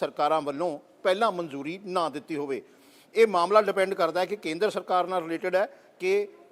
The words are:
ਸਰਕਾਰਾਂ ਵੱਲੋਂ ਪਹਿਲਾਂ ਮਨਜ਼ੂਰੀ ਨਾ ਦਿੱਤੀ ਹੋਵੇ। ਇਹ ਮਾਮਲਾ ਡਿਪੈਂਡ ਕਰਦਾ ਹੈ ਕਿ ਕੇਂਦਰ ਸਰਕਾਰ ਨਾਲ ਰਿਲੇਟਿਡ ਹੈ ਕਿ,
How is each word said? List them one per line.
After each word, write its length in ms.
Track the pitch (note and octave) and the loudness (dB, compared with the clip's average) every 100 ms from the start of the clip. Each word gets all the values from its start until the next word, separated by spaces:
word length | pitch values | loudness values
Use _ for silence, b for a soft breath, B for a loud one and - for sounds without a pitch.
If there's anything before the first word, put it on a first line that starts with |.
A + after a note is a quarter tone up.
ਸਰਕਾਰਾਂ 420 | D3 - D3 D#3 | -6 0 2 2
ਵੱਲੋਂ 360 | C#3+ C#3+ F3 D3 - _ | -2 -4 -4 -6 -12 _
ਪਹਿਲਾਂ 300 | G3 F#3+ A3+ | 0 2 0
ਮਨਜ਼ੂਰੀ 480 | F3 E3 C#3 D#3 F#3+ | 0 -6 -8 -8 -10
ਨਾ 240 | G3+ F3+ D#3 | -4 -2 -2
ਦਿੱਤੀ 280 | C#3+ - D3+ | -4 -8 -6
ਹੋਵੇ। 260 | C#3+ A#2+ - B B B B | -4 -6 -8 B B B B
ਇਹ 120 | G#3+ A3+ | 4 4
ਮਾਮਲਾ 360 | F#3 F3 G#3+ | 4 4 4
ਡਿਪੈਂਡ 320 | G3+ G3 F#3+ | 4 2 0
ਕਰਦਾ 260 | G3 E3 E3+ | 2 0 0
ਹੈ 60 | F3+ | -2
ਕਿ 100 | G3+ | -4
ਕੇਂਦਰ 340 | E3 E3 G#3 | -6 -2 -2
ਸਰਕਾਰ 360 | G3 F3+ F#3 F3 | -2 -2 0 0
ਨਾਲ 160 | F#3 | -2
ਰਿਲੇਟਿਡ 340 | D#3+ E3 F3 F#3 | -4 -4 0 0
ਹੈ 380 | G#3 - - - | 0 -6 -20 -6
ਕਿ, 300 | F#3 G3+ G3+ - - | 0 0 -2 -10 -20